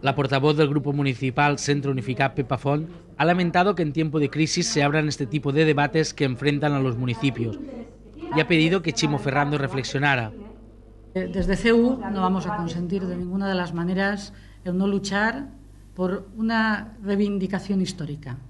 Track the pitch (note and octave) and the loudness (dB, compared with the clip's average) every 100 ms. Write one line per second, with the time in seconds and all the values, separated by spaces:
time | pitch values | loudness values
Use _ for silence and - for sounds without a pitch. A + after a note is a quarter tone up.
0 | C3+ C3+ C3+ C3+ C#3+ D3+ D3+ D3 C#3+ C#3+ | 0 0 0 2 2 4 2 2 0 0
1 | C#3 B2 C3+ B2 D3 C#3+ - C#3+ C3+ C3 | 0 0 -2 2 2 2 0 0 0 -4
2 | A#2 A#2+ C3+ - B2+ C3 C#3 D3 D#3+ - | -4 0 0 0 -2 -2 0 -2 -2 -12
3 | - - E3+ F3+ F3 F3+ F#3 F3+ D#3+ C#3+ | -20 0 2 4 2 4 2 2 0 0
4 | D#3+ D3+ C#3+ C#3+ D#3 - E3+ D3+ C#3+ D3+ | 0 0 0 0 0 0 0 2 2 2
5 | D3+ - C3+ D3+ C#3+ C#3 D#3 C#3+ D3 E3 | 0 -2 -2 -2 0 2 4 4 2 2
6 | D3+ - C#3 B2 C#3 C#3+ D3 C#3+ C3 A#2 | 0 0 -2 2 0 2 0 2 0 0
7 | B2 A#2 C#3+ A#2 A#2 G2+ - - - - | -2 0 0 0 -4 -4 -10 -12 -16 -18
8 | - - - D#3 D3+ E3 D#3+ F#3+ E3 - | -20 -16 -4 0 4 4 4 2 0 0
9 | D#3 C#3+ C#3 C3+ C#3+ D3 C3+ C3+ A#2+ C3+ | 0 0 0 0 0 0 -2 -4 -4 0
10 | C#3+ C3 A2 - G#3 - - - - - | 2 2 -2 -8 -16 -18 -20 -20 -20 -20
11 | - F#3+ F3+ F#3 E3+ F#3 A#3 A#3 A#3+ C4 | -8 -6 -4 -2 0 2 6 6 6 2
12 | A3+ G3+ F#3 F#3+ F3 - E3+ E3+ F3 F#3+ | -2 -2 0 0 -2 -4 -4 -4 -2 -2
13 | F3+ F3+ F3+ F#3+ G3 F#3 F3 E3+ E3+ F#3 | -2 -4 -4 -2 0 -2 -2 -2 -2 0
14 | G3 G3+ - - - - F#3 F3+ G3 G3+ | 0 -2 -8 -18 -20 -12 -4 0 0 0
15 | G3 G3+ A3 B3+ C#4 - - - - - | 0 0 0 -2 -10 -14 -20 -20 -18 -4
16 | F#3 G3+ - A3 A3+ A3+ A3 G#3 G#3+ - | -2 -2 -8 -4 0 2 0 -2 -6 -10
17 | G3+ G3+ G3+ G3+ F#3 F#3+ - G3 F#3 - | -2 0 2 0 -2 -4 -2 0 0 -4
18 | D3 D3 C3+ B2 | -8 -8 -10 -12